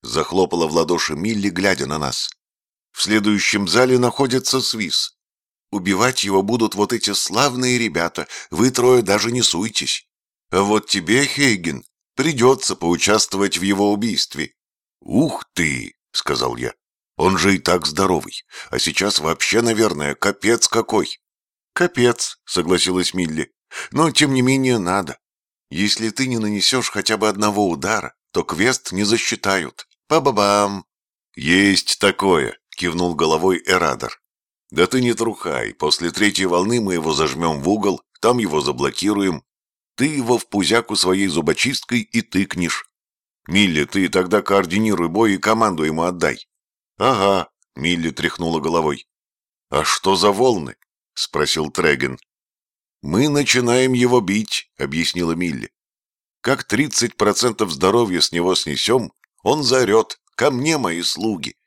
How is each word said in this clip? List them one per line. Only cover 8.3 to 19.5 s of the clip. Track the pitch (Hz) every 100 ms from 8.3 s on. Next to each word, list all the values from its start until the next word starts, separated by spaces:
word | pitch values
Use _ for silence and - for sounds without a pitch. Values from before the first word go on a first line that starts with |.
| - -
Вы | 76 123
трое | 127 123 127
даже | 98 101 110
не | 123
суйтесь. | 110 85 107 - - - _ _ _ _ _
А | 92
вот | 101 107 -
тебе, | 101 80 120 139
Хейген, | 135 143 101 80 67 - _ _
придется | - 147 139 123 135 - -
поучаствовать | 85 87 - 107 - 98 98 80
в |
его | 95 98 104
убийстве. | 104 113 - - - 76 _ _ _ _ _
«Ух | - 101 156 - -
ты!» | - 80 65 50 _ _
сказал | - - 67 64 60
я. | 60 - _ _ _ -
«Он | 87 95
же | 95 95
и |
так | - 90 78
здоровый, | 76 95 85 - - - - -
а | 64
сейчас | 80 - 98 -
вообще, | 78 82 -